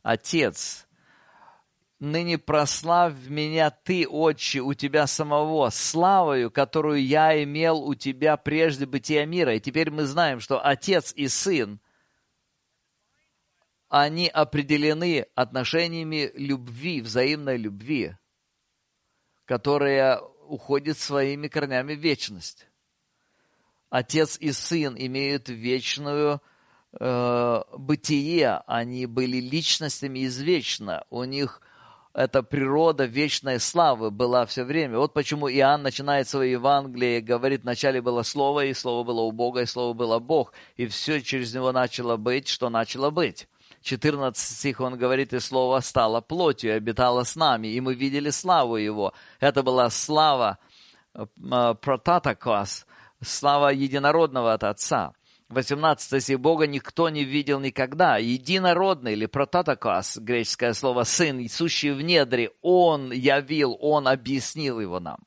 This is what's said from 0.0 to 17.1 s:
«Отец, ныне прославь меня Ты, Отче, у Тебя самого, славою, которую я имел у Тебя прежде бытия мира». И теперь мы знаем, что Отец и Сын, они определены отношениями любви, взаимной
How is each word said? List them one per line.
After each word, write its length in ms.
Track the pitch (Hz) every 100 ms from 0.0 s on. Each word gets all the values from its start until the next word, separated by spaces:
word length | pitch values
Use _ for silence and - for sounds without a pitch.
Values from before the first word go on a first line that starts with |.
«Отец, 840 | 113 113 - 165 120 - - - _ _ _ _ _ _ - _ _ _ _ _
ныне 400 | 147 160 175 165
прославь 880 | - 151 143 - 165 175 175 139 127
меня 420 | 147 151 160 151
Ты, 380 | _ - 180 151
Отче, 540 | 147 160 147 - 139
у 120 | 131
Тебя 320 | 139 139 151 139
самого, 640 | - 151 147 156 160 123
славою, 800 | - - 160 185 196 165 131 117
которую 560 | - 139 170 151 147 131
я 380 | 151 156 156
имел 400 | 143 151 165 160
у 100 | 139
Тебя 420 | 135 139 131 151 147
прежде 500 | - 151 160 135 131
бытия 380 | 131 - 151 151
мира». 300 | 175 147 110
И 40 |
теперь 320 | 135 139 160
мы 140 | 151 143
знаем, 340 | 147 165 123
что 260 | - 131 143
Отец 480 | 135 - 180 - -
и 120 | 135
Сын, 520 | - 196 160 104 104 _ _ _ _ _ _ _ _ _ _ _ _ _ _ _ _ _ _ _ _ _
они 380 | 143 147 165 175
определены 1000 | 156 147 147 143 147 151 156 175 151 - -
отношениями 960 | 123 127 120 165 170 165 160 156 143
любви, 680 | - 139 139 123 117 165 156
взаимной 560 | 113